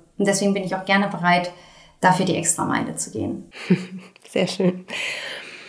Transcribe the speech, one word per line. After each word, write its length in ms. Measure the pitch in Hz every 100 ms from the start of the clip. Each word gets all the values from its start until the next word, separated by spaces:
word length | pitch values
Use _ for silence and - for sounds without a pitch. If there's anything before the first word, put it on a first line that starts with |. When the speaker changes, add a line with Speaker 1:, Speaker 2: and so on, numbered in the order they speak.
| _ -
Speaker 1:
Und 100 | 196
deswegen 260 | 196 202
bin 100 | 196
ich 120 | 185 190
auch 100 | 190
gerne 240 | 196 202
bereit, 420 | 196 175 175 180 - - - - _
dafür 240 | - 156 180
die 100 | -
Extrameile 600 | 165 - 147 127 - -
zu 160 | -
gehen. 380 | 110 98 131 - - -
Speaker 2:
<laughs> 600 | 180 - - - - -
Sehr 180 | - 185
schön. 380 | - 185 180 - - - - - - - -